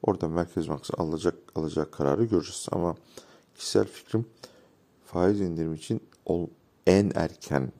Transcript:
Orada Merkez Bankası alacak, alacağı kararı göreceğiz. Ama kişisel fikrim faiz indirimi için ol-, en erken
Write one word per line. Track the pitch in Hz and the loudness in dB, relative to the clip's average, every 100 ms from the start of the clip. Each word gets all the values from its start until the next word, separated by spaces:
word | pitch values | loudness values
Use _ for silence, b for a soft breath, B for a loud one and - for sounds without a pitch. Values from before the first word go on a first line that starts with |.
Orada | - 92 80 | 2 2 0
Merkez | 82 85 - 80 | 0 -2 -2 -4
Bankası | 73 - - | -4 -6 -4
alacak, | 82 80 87 - - - | -2 0 0 -2 -10 -4
alacağı | 78 78 76 | -2 -2 -4
kararı | - 71 73 117 | 0 2 2 2
göreceğiz. | 98 76 - - | 0 0 -10 -6
Ama | 92 87 - B B B B B - | -2 -2 -4 B B B B B -12
kişisel | - 101 101 | 0 0 0
fikrim | - - 113 117 B B B B B _ _ - | -6 -4 -4 -4 B B B B B _ _ -8
faiz | 90 90 104 | 2 2 2
indirimi | 92 82 80 80 | 0 -2 -4 -6
için | - 113 - _ - | -6 -6 -6 _ -4
ol-, | 87 82 - _ _ - | -2 -2 -10 _ _ 4
en | 95 101 - | 6 4 0
erken | 80 - - 71 65 | -2 -4 -2 -2 -2